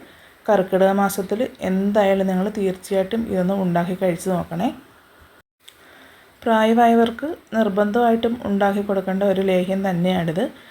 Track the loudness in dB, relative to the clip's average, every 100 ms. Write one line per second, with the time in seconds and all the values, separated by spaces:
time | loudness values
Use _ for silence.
0 | -6 -20 -20 _ 0 0 2 2 2 2
1 | 0 -2 -4 -4 -4 -4 -2 0 0 2
2 | 2 2 0 0 -2 -2 -4 -4 -4 -2
3 | -2 -4 -2 -2 0 0 0 0 -2 -2
4 | -2 -2 -2 -4 -4 -4 -4 -6 -16 -20
5 | _ _ -20 -20 _ _ -20 _ -20 -20
6 | -20 -20 _ _ 0 2 4 4 6 4
7 | 2 0 -8 -8 -6 -2 0 0 0 2
8 | 2 2 0 -4 -4 0 0 0 -2 -2
9 | -2 0 0 0 2 0 0 -2 -2 0
10 | 0 0 -2 -2 -4 -6 -20